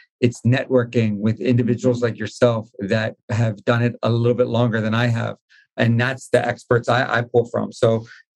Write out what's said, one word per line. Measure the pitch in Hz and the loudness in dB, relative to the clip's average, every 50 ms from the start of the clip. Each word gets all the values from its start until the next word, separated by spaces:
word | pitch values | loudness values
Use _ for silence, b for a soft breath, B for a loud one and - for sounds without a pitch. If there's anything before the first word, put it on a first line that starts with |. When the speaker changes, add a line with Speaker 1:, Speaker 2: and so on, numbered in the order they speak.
| b b _ - | b b _ 0
Speaker 1:
it's | 123 123 120 - - | 0 0 0 2 2
networking | 117 127 139 - - 131 127 113 120 120 123 110 107 104 101 | 2 2 2 0 2 2 2 2 2 0 0 0 0 0 0
with | 104 110 110 - | 0 -2 -2 0
individuals | - 127 127 120 123 110 123 117 - 127 120 120 | 0 0 2 2 2 0 0 0 0 0 0 0
Speaker 2:
Mm-hmm. | 120 | -2
Speaker 1:
like | 117 104 - | -4 -4 -4
yourself | 110 101 - - 127 120 117 110 104 - _ 95 | -8 -8 -2 2 2 2 2 0 -6 -10 _ -8
that | 101 95 113 110 110 107 - _ _ - | -4 -2 -2 -2 -2 -4 -8 _ _ -6
have | 110 107 117 110 101 98 - | -2 -2 0 -2 -2 -4 -2
done | - 120 117 120 | 0 0 2 0
it | 120 117 - - | -2 -2 -2 -2
a | 113 | 0
little | 117 117 117 120 123 | 0 2 2 2 2
bit | 104 123 120 | 2 0 0
longer | 117 117 123 120 107 113 | 0 0 0 0 0 -2
than | 107 110 110 | -2 -2 0
I | 113 120 | 0 0
have. | 120 117 113 113 110 107 - _ b b b b b - | 0 -2 -2 -4 -6 -8 -12 _ b b b b b -4
And | - 120 117 117 117 | -2 0 2 2 2
that's | 123 131 135 127 - - | 0 -2 -4 -6 -6 -2
the | - 123 120 | 0 0 0
experts | 120 123 - - - 123 117 120 - | 0 -4 -4 -2 0 0 0 2 0
I, | 120 127 135 - 113 117 | 0 0 0 0 -2 -2
I | 117 | -2
pull | - - 120 113 - | 0 0 0 0 0
from. | - 110 104 104 110 | -2 -6 -6 -6 -4
So | - - 113 113 110 113 B B B B B _ | 0 2 2 2 0 -4 B B B B B _